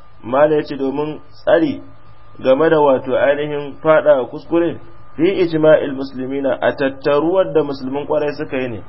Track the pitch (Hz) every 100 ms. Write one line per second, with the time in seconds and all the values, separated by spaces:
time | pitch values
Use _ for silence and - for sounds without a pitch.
0 | - - 107 131 156 151 151 143 135 139
1 | 151 151 - - - 160 156 - - -
2 | - - - - 117 135 160 156 143 127
3 | 131 120 135 143 147 147 143 131 156 156
4 | 147 139 123 151 - 165 170 - - -
5 | - - 170 196 180 160 156 156 139 135
6 | 135 123 127 139 135 - 120 - 135 135
7 | 151 143 160 190 175 156 143 135 127 139
8 | 143 151 147 143 151 135 127 107